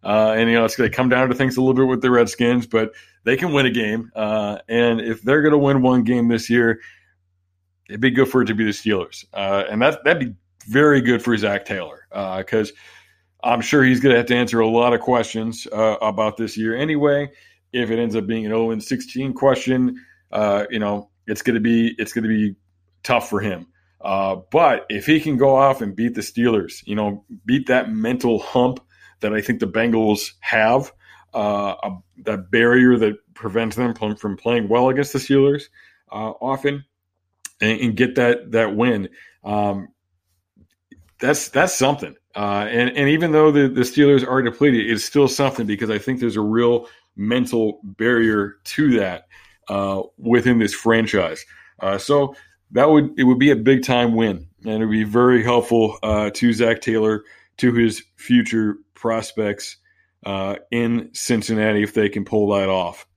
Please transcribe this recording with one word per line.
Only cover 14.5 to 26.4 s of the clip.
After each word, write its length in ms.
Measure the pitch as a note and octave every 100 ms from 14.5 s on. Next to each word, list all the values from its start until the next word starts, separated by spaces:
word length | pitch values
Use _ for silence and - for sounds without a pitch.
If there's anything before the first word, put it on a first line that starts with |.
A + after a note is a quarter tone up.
| A#2
a 80 | A2
lot 260 | A#2 A#2+
of 80 | A#2
questions, 680 | B2 B2 A2+ A2+ A2+ A2+ -
uh, 260 | G#2+ A2 G#2+
about 360 | A2 G2+ G#2+ G#2+
this 200 | A2 -
year 180 | A2 A#2
anyway. 560 | D3+ D3+ D3 C#3+ C#3+ _ _ _ _
If 160 | B2 A#2
it 100 | A2+
ends 160 | A#2 A2
up 120 | G2
being 180 | A2+ G#2+
an 60 |
oh 200 | A2+ A2+
and 120 | A2+
sixteen 500 | - B2+ - B2+ C3+
question, 680 | B2+ C3+ C3 - B2+ B2+ B2 _ _ _
uh, 340 | - G#2+ G2+ G#2
you 100 | A2+
know, 300 | G#2 G#2 G#2 _ -
it's 140 | G#2+
gonna 180 | - A#2
be, 360 | A2+ A#2 A2+ A2+
it's 160 | G#2+
gonna 140 | - A2
be 280 | A2 G#2+ F#2+ _ _ _ _
tough 260 | - B2 -
for 100 | G#2
him. 280 | G#2 F2 E2+ _ _ _
Uh, 380 | - G2 G2 F#2+ -
but 340 | D3+ E3 A2+ -
if 160 | G#2 A#2+
he 140 | D#3
can 180 | D3+ C3+
go 180 | C3+ C3+
off 260 | C#3 C3+
and 140 | G#2 F#2+
beat 200 | A#2 A#2+
the 60 |
Steelers, 600 | G#2 -